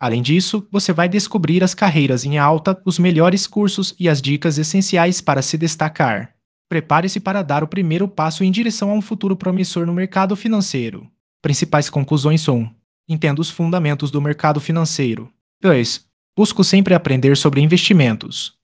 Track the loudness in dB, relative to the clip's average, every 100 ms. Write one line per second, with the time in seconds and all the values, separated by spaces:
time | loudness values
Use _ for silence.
0 | -2 0 2 2 2 -2 -2 -2 0 0
1 | 0 0 -2 -2 0 2 2 2 0 2
2 | 2 0 -2 0 2 2 0 -2 -2 0
3 | 2 4 4 2 -2 -2 -2 -2 -6 -2
4 | 0 0 0 -2 0 -2 0 0 0 2
5 | 2 0 0 -2 0 -2 -2 -2 -4 0
6 | -2 -2 -6 _ _ _ -6 -4 0 0
7 | 0 -4 -4 -4 -2 -2 -2 -2 -2 0
8 | -2 -2 -4 0 0 0 -2 -2 -2 -2
9 | -4 -4 -4 -2 -2 -2 -2 -2 -2 -2
10 | -2 -2 -2 -2 -2 -2 -2 -4 -6 -10
11 | -16 _ _ _ -2 -2 0 0 0 -2
12 | 0 0 2 0 0 -2 -2 -10 _ _
13 | -8 -4 -2 -2 -4 -4 -2 0 0 -2
14 | -2 -2 -2 0 0 0 -2 -2 -2 -2
15 | -2 -4 -8 _ _ _ 2 2 2 -4
16 | _ _ _ 0 0 2 4 4 4 2
17 | 2 2 2 4 2 2 4 4 4 4
18 | 4 0 -6 -10 -10 _ _